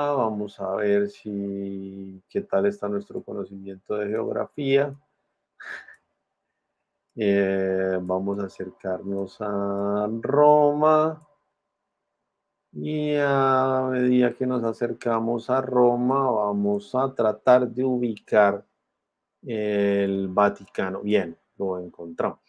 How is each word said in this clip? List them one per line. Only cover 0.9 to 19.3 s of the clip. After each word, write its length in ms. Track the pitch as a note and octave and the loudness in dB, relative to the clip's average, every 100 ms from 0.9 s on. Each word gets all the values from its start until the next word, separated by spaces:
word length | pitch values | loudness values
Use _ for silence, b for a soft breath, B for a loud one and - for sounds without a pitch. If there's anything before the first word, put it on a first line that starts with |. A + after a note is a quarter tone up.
| G2+ G2+ | 2 0
si, 1120 | - G#2+ G2+ G2+ G2 G2 G2 F#2+ G2 G2 F#2+ _ | -6 -10 -8 -6 -6 -8 -10 -12 -14 -14 -16 _
qué 140 | G2+ | -6
tal 240 | G2 G2 G2+ | -2 0 0
está 240 | G2+ G#2 | -2 -6
nuestro 320 | G2+ G2+ G#2 | -6 -6 -12
conocimiento 760 | G2+ G#2 G2 G2 G2 F#2+ - G#2 | -10 -10 -10 -12 -14 -14 -8 -6
de 120 | G#2 | -4
geografía. 840 | A2 A2 A2+ G#2+ - C#3 C3+ C#3+ C#3 _ _ _ _ _ - B B B B _ _ _ _ _ _ _ _ _ _ _ - | -4 -4 -4 -6 -4 0 2 0 -6 _ _ _ _ _ -20 B B B B _ _ _ _ _ _ _ _ _ _ _ -2
Eh, 840 | G#2 G2+ G2 G2 F#2+ F#2+ F#2+ F#2 | 2 2 2 0 0 0 0 -2
vamos 380 | F2+ F#2 G2 G2+ | -2 -2 -2 -4
a 60 | G2 | -6
acercarnos 920 | - F#2 - F#2+ F#2 F#2+ G2 F#2+ - | -8 -14 -10 -8 -8 -6 -6 -6 -8
a 720 | G#2 G2+ G2+ G2+ G2+ G#2 G#2 A2+ | -6 -4 -4 -4 -2 -2 -2 -4
Roma. 1040 | A2+ D3 D3 D3+ D3 D3 D3+ D#3 D#3 D#3+ - _ _ _ _ _ _ _ _ _ _ _ _ _ _ | 0 4 6 6 4 4 4 4 2 -4 -16 _ _ _ _ _ _ _ _ _ _ _ _ _ _
Y 420 | D3+ D3+ D3+ D3+ D3 | -10 -6 -4 -2 0
a 720 | C#3+ C#3 C3+ C3 C3 C3 C3 | 2 2 4 4 2 0 0
medida 420 | B2+ B2+ B2+ B2 | 0 4 4 4
que 140 | B2 B2+ | 2 -2
nos 160 | B2+ | -2
acercamos 840 | A2+ A2+ A#2+ A#2 A#2+ A2+ A2+ A#2 A#2 | -2 -2 -4 -4 -2 -2 0 -4 -2
a 100 | C3 | -2
Roma, 680 | B2+ B2 B2 A#2+ B2 C3+ C3+ | 0 4 4 4 0 0 2
vamos 640 | A2 G#2 G2+ G2+ G2+ - C3 | 0 0 0 0 -2 -2 -2
a 180 | C3+ | -2
tratar 560 | - A2 G#2+ - B2+ B2 | 0 0 2 6 6 4
de 140 | A2+ | -2
ubicar 840 | C3 B2+ A#2+ G#2+ - A2+ G#2 G2+ - _ _ _ _ _ _ | -2 0 -2 -6 0 4 4 2 -8 _ _ _ _ _ _